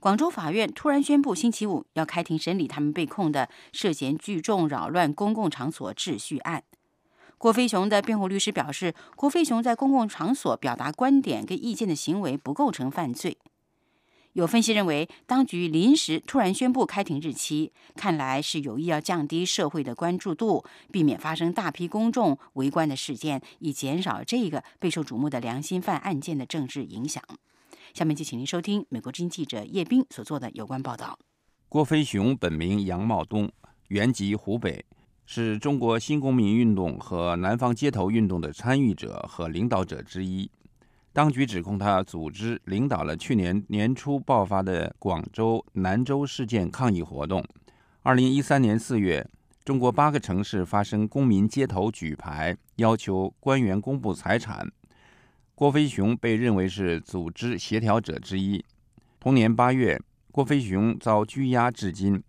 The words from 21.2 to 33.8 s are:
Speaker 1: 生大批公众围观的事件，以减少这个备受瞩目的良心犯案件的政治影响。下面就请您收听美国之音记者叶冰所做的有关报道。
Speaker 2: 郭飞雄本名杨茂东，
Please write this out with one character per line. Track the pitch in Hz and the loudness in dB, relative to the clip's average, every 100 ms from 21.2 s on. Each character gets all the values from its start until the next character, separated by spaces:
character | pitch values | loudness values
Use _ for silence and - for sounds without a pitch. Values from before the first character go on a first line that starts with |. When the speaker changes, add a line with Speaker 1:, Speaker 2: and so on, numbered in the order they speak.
| 151 | -4
Speaker 1:
生 | 160 165 | -2 -2
大 | 180 180 | -2 -4
批 | - 175 | -4 -4
公 | 214 226 | 0 0
众 | 226 208 139 - | 2 2 0 -6
围 | - 135 | -4 -2
观 | 156 156 | 0 0
的 | |
事 | 135 - 127 | -2 -6 -6
件， | 156 139 - - | -4 -4 -6 -10
以 | 165 | -8
减 | 135 - 160 | -6 -4 -4
少 | 180 101 | -2 -6
这 | - 240 214 | -4 -2 -2
个 | 139 - _ | -4 -10 _
备 | 180 | -4
受 | 165 | -2
瞩 | 143 117 | -4 -2
目 | 147 | -2
的 | 131 | -2
良 | 117 123 | -4 -6
心 | 151 185 | -4 -4
犯 | 180 165 | -2 -4
案 | - 156 | -2 -4
件 | 139 151 | -4 -6
的 | 123 | -4
政 | 165 | -6
治 | 131 143 | -6 -6
影 | 120 101 135 | -10 -8 -8
响。 | - - - _ _ _ - - | -8 -12 -20 _ _ _ -20 -20
下 | - | -4
面 | 160 | -2
就 | 147 | -2
请 | - 117 | -4 -8
您 | 135 | -6
收 | 175 | -6
听 | 175 208 - | -2 -4 -2
美 | 120 | -10
国 | 123 | -10
之 | - | -6
音 | 175 | -6
记 | 170 | -6
者 | 147 107 | -8 -8
叶 | 104 190 | -6 -4
冰 | 165 247 254 | 2 2 2
所 | - | -6
做 | 107 151 | -8 -8
的 | 123 | -8
有 | - 107 | -12 -8
关 | 131 | -8
报 | 135 | -8
道。 | 120 - - _ _ _ _ _ | -8 -12 -14 _ _ _ _ _
Speaker 2:
郭 | 147 | 0
飞 | 151 156 | 4 2
雄 | 143 101 104 135 | 2 2 2 2
本 | 87 | 0
名 | 78 82 101 | 0 0 0
杨 | 98 90 | 0 -2
茂 | 107 104 | 0 -2
东， | 80 107 104 - _ _ | -2 -2 -2 -6 _ _